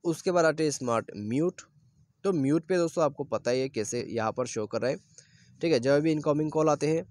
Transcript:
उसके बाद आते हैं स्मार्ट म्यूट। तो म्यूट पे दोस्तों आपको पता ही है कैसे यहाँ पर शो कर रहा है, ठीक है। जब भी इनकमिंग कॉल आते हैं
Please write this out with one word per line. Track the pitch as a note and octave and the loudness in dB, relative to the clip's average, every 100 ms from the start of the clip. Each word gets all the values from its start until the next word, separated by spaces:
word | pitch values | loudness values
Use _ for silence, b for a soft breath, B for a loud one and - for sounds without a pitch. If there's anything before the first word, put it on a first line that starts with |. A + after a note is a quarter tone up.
उसके | F3 D#3 F#3 | -4 -2 0
बाद | F3+ D#3+ | 2 2
आते | D#3 | 2
हैं | D#3 | -2
स्मार्ट | C#3+ B2 A2+ - - | -2 0 -2 -2 -10
म्यूट। | G#2 B2+ E3+ - - _ _ _ _ _ | -4 0 -2 -4 -20 _ _ _ _ _
तो | G3 | -2
म्यूट | F3 C3+ D#3+ - | 0 2 0 2
पे | F#3 | 0
दोस्तों | E3+ F3 | 0 2
आपको | D3+ C#3 | 0 0
पता | C#3 A2 A#2+ | -6 -2 0
ही | B2+ | 0
है | C3+ | 0
कैसे | B2+ G2+ A#2+ | -4 -4 -4
यहाँ | - A2+ A2 | -4 -2 -2
पर | G#2+ A#2+ | -2 -6
शो | A2+ G#2+ | -6 -6
कर | A2+ | -4
रहा | A#2+ | -4
है, | F3 _ b b b b - | -4 _ b b b b -6
ठीक | E3 | 0
है। | C#3 | 2
जब | B2+ C#3+ | 4 4
भी | D#3+ | 4
इनकमिंग | D#3 D3+ D3 D#3 | 0 0 0 0
कॉल | D#3 D#3 | 2 2
आते | D3 D3 | 2 0
हैं | D#3+ F#3 | -2 -4